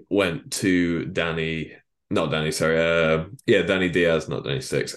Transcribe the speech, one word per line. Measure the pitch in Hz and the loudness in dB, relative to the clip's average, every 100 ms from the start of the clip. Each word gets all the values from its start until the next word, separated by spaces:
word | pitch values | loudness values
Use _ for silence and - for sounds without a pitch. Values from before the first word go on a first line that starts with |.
| - | -2
went | 98 92 80 - | 0 0 -2 -8
to | - 101 90 87 85 - | -2 2 2 2 0 -4
Danny, | 90 82 80 80 80 73 - _ _ - | -4 -2 -2 -4 -4 -8 -14 _ _ -6
not | 101 80 | -2 0
Danny, | 78 78 | -2 -2
sorry, | 78 80 80 | 0 2 2
uh, | 82 82 80 80 87 - - | 2 4 2 2 -2 -6 2
yeah, | 101 | 2
Danny | 87 95 90 | 4 0 2
Diaz, | 90 85 80 73 | 2 2 2 -2
not | 71 | -6
Danny | 60 67 | -4 -6
Sticks, | - 69 - | -4 -4 -4